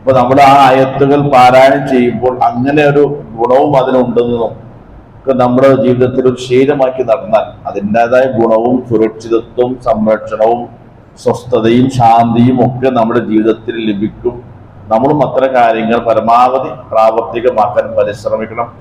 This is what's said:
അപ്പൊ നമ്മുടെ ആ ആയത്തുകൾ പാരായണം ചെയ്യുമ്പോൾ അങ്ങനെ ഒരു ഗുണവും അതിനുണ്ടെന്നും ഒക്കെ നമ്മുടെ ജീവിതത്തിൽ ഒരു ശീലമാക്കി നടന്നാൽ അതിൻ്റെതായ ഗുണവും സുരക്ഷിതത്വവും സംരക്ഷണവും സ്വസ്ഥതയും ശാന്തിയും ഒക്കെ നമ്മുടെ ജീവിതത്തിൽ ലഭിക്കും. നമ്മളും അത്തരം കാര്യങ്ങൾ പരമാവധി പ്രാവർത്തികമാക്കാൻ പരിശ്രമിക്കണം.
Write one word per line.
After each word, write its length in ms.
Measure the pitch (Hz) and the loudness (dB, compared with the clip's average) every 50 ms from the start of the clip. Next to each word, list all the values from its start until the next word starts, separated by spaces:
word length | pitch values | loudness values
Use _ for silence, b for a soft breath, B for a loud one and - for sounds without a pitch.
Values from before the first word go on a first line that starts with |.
അപ്പൊ 160 | - 131 131 127 | 0 0 2 2
നമ്മുടെ 240 | 123 123 135 139 139 135 | 2 2 4 4 6 6
ആ 80 | 139 139 139 | 6 6 6
ആയത്തുകൾ 540 | 131 131 135 131 131 - - 143 139 143 147 147 143 139 | 4 4 2 2 0 0 -2 0 2 2 0 0 2 4
പാരായണം 480 | 127 123 123 123 131 131 135 139 143 143 139 135 | 4 6 6 6 6 6 6 4 2 -2 -2 0
ചെയ്യുമ്പോൾ 420 | 127 123 120 113 104 117 127 127 - - 117 | 0 0 0 -2 -2 -4 -4 -2 0 -2 -2
അങ്ങനെ 340 | 120 120 123 139 143 151 147 143 | -2 -2 -4 -2 0 0 2 2
ഒരു 120 | 143 143 143 139 - - - - 110 113 | 2 2 2 0 0 -8 -12 -14 -8 -6
ഗുണവും 340 | 117 120 127 135 147 151 143 131 | -2 0 2 2 2 2 0 0
അതിനുണ്ടെന്നും 640 | 123 127 131 127 123 117 113 117 120 120 120 117 113 110 - - - - - - - - - - - - - | 0 0 0 0 0 0 0 -2 -2 -2 -2 -4 -4 -6 -8 -12 -20 -20 -20 -20 -20 -20 -20 -20 -20 -20 -20
ഒക്കെ 160 | - - 131 135 120 | -12 -4 -4 -2 0
നമ്മുടെ 280 | 123 123 123 127 135 135 135 127 120 | 0 0 2 2 4 4 4 2 2
ജീവിതത്തിൽ 380 | 123 127 120 127 123 123 123 127 127 | 0 0 0 0 -2 0 0 0 0
ഒരു 80 | 123 123 - | -2 -2 -6
ശീലമാക്കി 580 | - 123 127 135 135 147 139 135 127 127 - 127 117 | -2 0 2 2 2 0 0 -2 -2 -2 -4 -2 -2
നടന്നാൽ 380 | 110 104 - 104 110 107 - - - - - - | -2 -2 -2 -2 0 0 -2 -2 -12 -14 -14 -10
അതിൻ്റെതായ 560 | 95 101 101 104 104 117 117 117 123 127 131 131 120 | -10 -6 -6 -2 0 0 0 2 2 2 2 0 0
ഗുണവും 400 | 117 113 113 110 110 117 123 127 127 123 - | 0 0 0 0 0 0 0 -2 -2 -4 -2
സുരക്ഷിതത്വവും 840 | 117 107 110 110 - - - 113 113 110 - - - - 123 127 127 127 - 120 | -2 0 0 0 -2 -8 -8 -4 -4 -4 -4 -6 -4 -4 -2 -2 -2 -6 -4 -4
സംരക്ഷണവും 760 | 110 110 107 107 110 104 - - 110 107 107 113 120 120 120 - - - - - - - - - - - - | -2 -2 0 -2 -2 -2 -4 -10 -4 0 0 0 0 -2 -6 -12 -16 -20 -20 -20 -20 -20 -20 -20 -20 -8 -4
സ്വസ്ഥതയും 640 | 127 117 - - 120 127 117 110 113 117 123 131 135 - - | -4 -4 -4 -6 -4 -4 -2 0 2 2 2 2 0 0 0
ശാന്തിയും 600 | 120 117 117 117 117 120 110 117 120 127 127 123 117 - | 2 4 4 4 2 2 2 2 2 2 2 0 0 -2
ഒക്കെ 260 | - - 123 135 123 120 | -2 -2 -2 -2 0 0
നമ്മുടെ 240 | 113 113 117 120 107 101 110 | -2 0 0 -2 -2 0 -2
ജീവിതത്തിൽ 420 | 110 107 113 110 - - - 113 113 110 110 | 0 0 0 -2 -2 -6 -10 -8 -6 -4 -4
ലഭിക്കും. 480 | 104 98 107 107 - - - 123 120 120 - - - - - - - - - - 110 | -4 -4 -6 -8 -8 -8 -8 -8 -8 -8 -18 -20 -20 -20 -20 -20 -20 -20 -8 -4 -2
നമ്മളും 240 | 113 127 139 147 147 131 | 0 0 0 0 0 -2
അത്തരം 260 | 123 - 131 131 135 127 123 | -2 -2 -2 -2 0 0 2
കാര്യങ്ങൾ 400 | 120 117 113 110 110 110 117 120 113 117 | 2 2 0 -2 -2 -2 -2 -2 0 -2
പരമാവധി 640 | 110 110 107 113 117 120 127 127 127 131 131 - - - - - 113 | -2 -2 0 2 2 4 4 2 0 -2 -6 -6 -12 -14 -14 -4 0
പ്രാവർത്തികമാക്കാൻ 920 | 110 110 113 113 113 110 - 120 120 113 127 - 110 104 104 110 110 110 107 110 110 | 2 2 2 2 0 -6 -6 -8 -2 -2 -2 0 0 -2 -2 -2 -4 -4 -4 -2 -2
പരിശ്രമിക്കണം. 720 | 104 104 104 - - 110 107 110 110 107 113 117 120 - - - | -2 -2 -4 -8 -6 -6 -6 -6 -6 -8 -8 -10 -10 -10 -12 -20